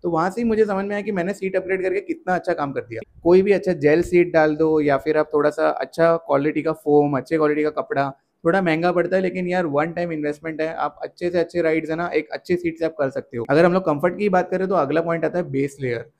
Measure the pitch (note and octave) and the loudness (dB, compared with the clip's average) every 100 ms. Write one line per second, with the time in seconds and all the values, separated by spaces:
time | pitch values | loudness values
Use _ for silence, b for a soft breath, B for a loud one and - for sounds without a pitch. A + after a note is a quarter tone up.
0 | F3+ E3 F3 G3 A#3 A3 G#3+ F#3+ G3+ G3+ | -2 0 0 0 0 2 2 0 -2 -4
1 | G#3 G3 F3 G3+ F#3+ F#3 F#3 F#3+ F#3 F#3 | -4 -4 -4 -4 -4 -4 -2 -2 -2 -4
2 | G3 D#3+ - F3+ F3+ E3 C#3+ C3 A2+ A2 | -4 -8 -2 -2 -2 -4 -4 -6 -8 -12
3 | A2 - E3 F#3 G3 F#3+ F#3 F3 C#3+ D#3 | -14 -4 4 6 6 2 0 2 4 2
4 | E3+ F3+ F3 D#3+ D#3 D3+ D#3+ D#3 D3 C#3 | 2 2 4 4 2 2 2 2 2 0
5 | D#3 D#3 D3+ D3+ D3 D3+ D#3 D3 C3+ - | 0 0 0 2 0 2 -2 -2 -8 2
6 | E3 E3 - C#3 D3 D3+ D#3 D#3 D3+ D3 | 2 2 2 0 2 -2 -4 -4 4 4
7 | D3 C3+ B2+ D#3+ D3+ D3+ D3+ D3 C#3 C#3 | 4 0 -2 0 2 2 -2 -2 -4 -2
8 | C#3 C3+ _ _ F#3+ G3 F3+ D#3+ F3 F3 | -2 -6 _ _ 0 2 2 2 0 0
9 | E3+ F#3 F#3 F3+ F3+ F3+ E3+ C#3+ D#3+ E3+ | 0 0 0 -4 -2 -2 0 0 -2 -4
10 | F3 D#3+ D3 D3 D#3+ D#3 D#3 E3 D3 - | -6 -4 -4 -6 -10 -6 -6 -4 -6 -6
11 | D3+ - F3 F3 E3 F3 E3 D#3+ D#3 D#3+ | -14 -6 -4 -2 -2 0 0 0 -2 -4
12 | E3+ D#3 D#3 C#3 - F3 E3+ D#3+ D#3+ D#3+ | -2 -2 -4 -12 -2 -2 -2 -4 -4 -2
13 | C#3 C3+ - B2 A2+ C#3+ F3 F3+ F#3 D3 | -4 -4 -8 -8 0 4 4 4 0 0
14 | F3+ F3+ G#3 F#3 F3 F#3 F#3 F#3+ C#3 D3+ | -2 0 0 0 0 -4 -2 0 0 0
15 | E3 E3 D#3+ F3 D#3+ C3+ C#3 C#3 C3 A#2 | -2 -2 -2 -4 -4 -4 -4 -6 -6 -6
16 | A#2 | -8